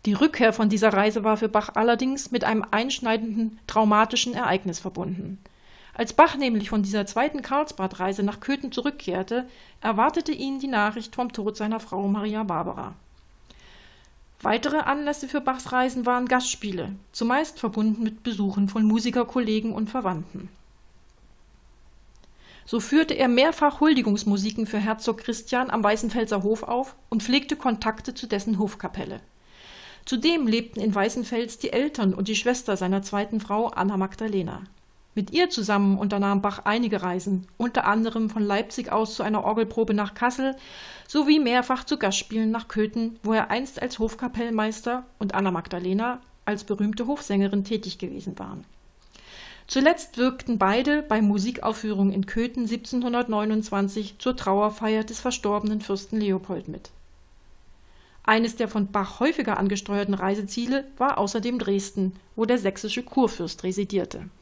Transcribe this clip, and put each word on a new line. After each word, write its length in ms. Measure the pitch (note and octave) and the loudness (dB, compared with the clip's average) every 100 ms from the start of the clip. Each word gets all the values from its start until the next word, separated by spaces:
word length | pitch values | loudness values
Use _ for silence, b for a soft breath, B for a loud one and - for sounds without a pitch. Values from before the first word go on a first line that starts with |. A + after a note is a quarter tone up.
| - | 0
Die 60 | |
Rückkehr 400 | G3+ D#4 - A#3+ | 2 2 4 2
von 140 | A3 G#3+ | 4 2
dieser 240 | G#3 G#3+ | 4 4
Reise 320 | G3 G#3 A3 | 6 4 2
war 140 | G#3+ G#3+ | 2 2
für 120 | A3 | 2
Bach 200 | G#3+ G#3 - | 0 0 0
allerdings 560 | A3+ A#3 C4 C#4 - | 2 2 2 -2 -4
mit 120 | B3 | -2
einem 220 | - A3 - | 2 0 0
einschneidenden, 880 | G#3+ B3+ C4 A#3 A3 A3+ G#3+ A3+ - - | -2 0 -2 0 0 0 -2 -2 -4 -2
traumatischen 680 | G#3+ G#3+ G#3 A3 A#3 - | 2 6 6 4 2 -2
Ereignis 460 | A#3+ B3 F3+ F#3 E3 | -2 0 0 -2 -6
verbunden. 580 | F#3 - F3+ F#3 - F#3+ B B B B B | -8 -6 -6 -6 -8 -12 B B B B B
Als 200 | - A#3 | -6 -4
Bach 220 | - D#4+ C4 | 6 6 6
nämlich 360 | C4+ A3 G3+ | 0 0 0
von 100 | A3 | -2
dieser 240 | G3 G#3 G3+ | 0 -2 -2
zweiten 380 | - C#4+ D4+ | 0 -2 -2
Karlsbadreise 800 | G#3+ C4+ D4+ - F#3+ - F#3 G3 | -2 -2 -2 -2 -4 -2 -4 0
nach 160 | G3 G#3 | -2 -2
Köthen 320 | - F#3 - | -4 -4 -2
zurückkehrte, 760 | - C#4+ C#4+ - F3+ G3 A#3 B3 B B B | -4 -4 -4 -4 -4 -2 -4 -4 B B B
erwartete 500 | G#3+ G#3+ C4 E4+ E4 | -2 2 2 2 -2
ihn 260 | D#4 C4+ C4+ | -4 -4 -4
die 80 | C4+ | -2
Nachricht 480 | A#3+ G#3 G#3+ A3 | 0 0 -2 -10
vom 180 | - B3 | -6 -6
Tod 260 | A#3 G#3 G#3+ | -4 -6 -4
seiner 220 | G#3+ A3 | -4 -4
Frau 280 | A3 F#3 G3 | -4 -2 0
Maria 340 | G#3 G#3+ G#3+ | 0 0 -2
Barbara. 540 | G#3+ E3 F3+ - - - - - - - - B B B B B B B - - | -2 -2 -2 -6 -10 -12 -20 -20 -20 -20 -20 B B B B B B B -20 -4
Weitere 360 | - A3+ D4 D4+ | 0 2 2 0
Anlässe 500 | - C#4 D4 D4 C4 | 0 0 -2 -4 -4
für 140 | D4 | -2
Bachs 300 | C#4 B3+ - | -2 -4 -2
Reisen 340 | B3+ B3+ B3+ A#3+ | 2 2 0 0
waren 220 | B3 B3 | 0 2
Gastspiele, 680 | B3+ B3+ - G#3+ F#3 - G3 - | 2 0 -4 -4 -6 -6 -10 -14
zumeist 440 | - A3+ C4 D#4+ - | -4 2 2 0 -2
verbunden 460 | A3+ G3+ G#3+ G#3+ | -4 0 0 2
mit 180 | A3 A3 | -2 -4
Besuchen 480 | - G3+ G3 G3 G3+ | -6 -2 0 2 0
von 140 | A3+ | 4
Musikerkollegen 880 | G#3+ A3 A#3+ A#3+ A#3 B3+ A3+ G#3+ A3+ | 4 4 2 0 0 0 2 0 0
und 180 | G#3+ G#3+ | -4 -4
Verwandten. 600 | C4 B3 E3+ - - - - - - - - - - - - - - - - - - - - B B B B | -2 -2 -4 -6 -12 -14 -18 -20 -20 -20 -20 -20 -20 -20 -20 -20 -20 -20 -20 -20 -20 -20 -20 B B B B
So 160 | B A#3 | B -4
führte 360 | A3+ D4 D#4+ D4+ | 2 4 4 2
er 120 | B3+ | 4
mehrfach 520 | A#3+ D4 E4 D4 C#4+ | 6 4 6 2 6
Huldigungsmusiken 880 | D4+ C4+ A3 G3+ - G3+ G#3 G#3+ G#3+ | 4 6 4 2 2 0 0 -2 -4
für 100 | G#3+ | -2
Herzog 420 | G3+ A3 A3+ A3+ | -2 -2 -2 -4
Christian 520 | - A3+ - B3 B3+ | -4 -6 -2 -2 0
am 120 | A#3 | 2
Weißenfelser 600 | G3+ G#3+ A3+ A3 G#3+ G3+ | 2 2 0 -2 0 0
Hof 180 | F#3+ A3 | 0 -2
auf 340 | - A#3+ B3 - - | -2 -4 -4 -10 -4
und 140 | A3+ | -4
pflegte 320 | G#3+ C4+ C#4+ D4 | 2 0 0 -2
Kontakte 580 | C4 A3 A3 A3 - | -2 0 -2 -4 -8
zu 140 | - A3+ | -10 -4
dessen 320 | G#3 G3+ G3+ | -2 0 0
Hofkapelle. 640 | G#3 - - - - - - _ B B B B B B - | 0 -4 -10 -8 -10 -12 -16 _ B B B B B B -4
Zudem 400 | B3+ D4+ E4+ A#3+ | 0 2 4 2
lebten 340 | A3+ A#3 - | 2 0 -2
in 140 | G#3+ | 0
Weißenfels 640 | G3+ G3+ A#3+ A3+ A#3 A#3 - | 2 2 0 -4 -2 -4 -4
die 160 | - | -2
Eltern 400 | - C#4+ D4 G3 | 0 0 2 2
und 140 | F#3 G3 | 2 0
die 80 | G#3+ | 0
Schwester 420 | A#3+ B3 - G3 | 2 0 0 -2
seiner 240 | F#3 G3 | 2 0
zweiten 380 | G3 G3+ G#3+ A3 | 0 -4 -2 -4
Frau 300 | - G#3 A3+ | -2 0 0
Anna 280 | - F#3+ G3+ | 0 0 0
Magdalena. 640 | F#3+ - A3 G3 E3 - G3 - _ _ _ - | -2 -4 -2 -2 -2 -6 -12 -20 _ _ _ -6
Mit 140 | G3 | -2
ihr 180 | D#4+ F4 | 2 2
zusammen 480 | - G3+ G3+ G3 G3 | 0 2 4 6 4
unternahm 440 | G3+ G#3 G3 G3+ | 2 2 2 2
Bach 220 | G3+ G3 - | 0 -2 0
einige 360 | A3 A#3+ G3 | 0 0 0
Reisen, 460 | F3+ F3+ F#3+ F#3+ F#3+ - | -2 -4 -2 -4 -4 -4
unter 300 | A#3+ A#3 - | -2 2 2
anderem 440 | G#3+ A3 A3+ A3 | 2 2 0 -2
von 140 | A3 | 0
Leipzig 480 | G#3 G3+ A3+ - A#3+ | 0 0 -2 -6 -2
aus 240 | G#3+ A3 - | 0 0 -2
zu 80 | |
einer 220 | G#3+ G#3+ - | -2 0 0
Orgelprobe 480 | G#3+ A3+ A3+ A3+ | 0 0 0 2
nach 200 | G#3 G3+ | 2 0
Kassel 440 | - A#3+ B3+ C4+ C4+ B B B B B | 0 -2 0 -4 -4 B B B B B
sowie 320 | D4 C#4+ D4+ | 0 6 6
mehrfach 460 | C4 B3 B3 B3+ - | 6 2 2 -2 0
zu 120 | C#4+ | 0
Gastspielen 540 | G3+ G3 - A3 A3 | 0 0 -4 0 0
nach 160 | A3+ A3+ | 0 -4
Köthen, 500 | G#3+ G#3+ A#3 A3+ A3+ | -2 0 0 -4 -4
wo 80 | G#3 | 0
er 180 | A3 A3 | 2 2
einst 320 | A3+ C4+ - | -2 -2 -6
als 160 | B3 - | -6 -2
Hofkapellmeister 1080 | A3 - B3+ A#3 A#3 A3 G#3+ A3 - B3 B3 - | -2 -2 -6 -4 -2 0 -2 -2 -4 -4 -6 -6
und 160 | G#3 | -2
Anna 180 | G3 G3 | 0 0
Magdalena 680 | E3+ - F3+ F3+ G3 A#3 B3 - - | 0 -4 -4 0 0 0 -4 -12 -10
als 220 | - G#3 - | -6 -6 -4
berühmte 420 | G#3 G#3 G#3+ A#3 | -2 0 -2 -2
Hofsängerin 560 | C#4+ - G3+ G3 G3+ | -4 0 0 2 0
tätig 340 | G3 A3 G#3+ - | -2 -4 -4 -10
gewesen 400 | F3+ - G3 - | -10 -8 -10 -10
waren. 280 | - - - - - _ B B B B B B B | -12 -12 -16 -20 -20 _ B B B B B B B
Zuletzt 500 | C4 C#4+ - - - | 4 4 4 -2 0
wirkten 400 | B3+ B3+ - A#3 | 0 0 -4 2
beide 440 | F#3+ A3 C4 D4 | 4 4 2 0
bei 200 | D4+ G#3+ | 2 2
Musikaufführungen 920 | G#3 G3+ G#3 B3 - A3 A3 G3+ G3 | 4 2 0 -2 -4 -4 -4 2 2
in 120 | G3 G3 | 2 -2
Köthen 420 | - A#3+ B3 A3+ | -2 -2 -2 -4
siebzehnhundertneunundzwanzig 1500 | A3+ - B3+ A#3+ A#3+ A#3+ G#3+ G#3+ G#3+ A3 G3+ G3 G3 G3+ - | -4 -4 -4 0 -2 0 0 0 0 0 0 0 -2 -8 -4
zur 160 | B3+ B3+ | -4 -2
Trauerfeier 680 | - G3 G#3 G#3+ A3 A3 A3 | 0 2 2 0 0 0 -2
des 160 | A3+ | -4
verstorbenen 580 | B3+ B3 G#3 G#3 G#3 G#3+ | -4 -2 0 0 0 -2
Fürsten 400 | G#3 G3 G3 A3 | -2 -6 -2 -2
Leopold 480 | G#3 F#3+ F#3+ F3 - | 0 0 -2 -8 -8
mit. 240 | D3+ - - - - - - - - - b b b b b - | -14 -16 -20 -20 -20 -20 -20 -20 -20 -20 b b b b b 4
Eines 320 | A3 A#3 A3+ | 4 4 0
der 100 | A3 | -2
von 200 | G#3 G3 | 0 0
Bach 340 | G#3 F#3+ - | 0 -2 0
häufiger 360 | C4+ E4 A3 G#3 | 0 2 0 0
angesteuerten 560 | G3 G3+ - G3+ G3+ | 0 0 -2 -2 0
Reiseziele 680 | F#3+ F#3 G3+ G3+ - A#3+ C4+ C#4 - | 0 0 -2 -2 -4 0 -2 -2 -2
war 200 | C4 - | 0 2
außerdem 400 | G3+ A3+ A3+ B3 | 0 0 -2 -2
Dresden, 600 | A#3 G3+ G3 - F#3+ F#3 B - | 0 0 0 -2 -2 -2 B -4
wo 80 | |
der 140 | A3+ B3 | 2 2
sächsische 460 | G3 F#3+ G#3+ A#3+ | 2 -2 -6 -6
Kurfürst 600 | B3 - A#3+ - E3+ - | -2 2 2 2 -8 -6
residierte. 600 | F#3 F#3+ G3 G3 - - - - | -4 -2 0 0 -2 -6 -14 -16